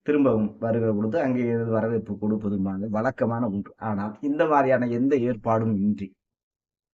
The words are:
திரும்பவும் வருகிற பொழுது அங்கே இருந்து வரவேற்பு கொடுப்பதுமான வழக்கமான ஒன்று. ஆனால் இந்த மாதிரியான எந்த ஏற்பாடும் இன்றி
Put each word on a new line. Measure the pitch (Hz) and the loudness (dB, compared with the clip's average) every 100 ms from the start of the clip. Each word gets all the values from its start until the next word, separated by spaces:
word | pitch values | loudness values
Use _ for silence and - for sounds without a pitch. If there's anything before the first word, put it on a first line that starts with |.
திரும்பவும் | - 147 135 110 104 - | 0 2 4 2 0 -2
வருகிற | 113 113 113 | -2 0 0
பொழுது | 104 110 165 | 0 0 0
அங்கே | 135 123 | 0 0
இருந்து | 117 117 113 | 0 0 0
வரவேற்பு | 110 113 113 98 101 | 0 0 -2 -4 -4
கொடுப்பதுமான | 107 107 104 101 98 95 110 | -2 -2 -2 -2 -2 -4 -4
வழக்கமான | 107 123 - 113 117 120 | -2 -2 -2 -2 0 -2
ஒன்று. | 101 - - | -4 -6 -8
ஆனால் | 110 101 104 107 | -6 -4 -6 -6
இந்த | 143 147 165 | -2 0 4
மாதிரியான | 143 131 127 123 | 4 4 2 2
எந்த | 117 135 143 | 0 2 2
ஏற்பாடும் | 120 110 113 113 113 104 | 0 -2 0 0 2 0
இன்றி | 101 98 98 _ _ _ _ _ _ _ _ | 0 -2 -6 _ _ _ _ _ _ _ _